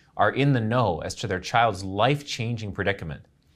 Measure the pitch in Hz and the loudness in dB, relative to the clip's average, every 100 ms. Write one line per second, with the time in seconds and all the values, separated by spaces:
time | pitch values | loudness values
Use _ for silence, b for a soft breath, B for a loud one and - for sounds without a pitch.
0 | b - 104 123 139 127 110 123 107 80 | b 2 2 4 2 2 2 2 2 0
1 | 90 - 101 92 - 117 117 95 95 98 | -6 -8 -4 -4 0 4 4 2 -6 0
2 | 120 147 - - 117 113 104 90 98 98 | 2 2 -4 -8 -6 -6 -6 -2 -2 -2
3 | 82 67 - _ b | -6 -12 -18 _ b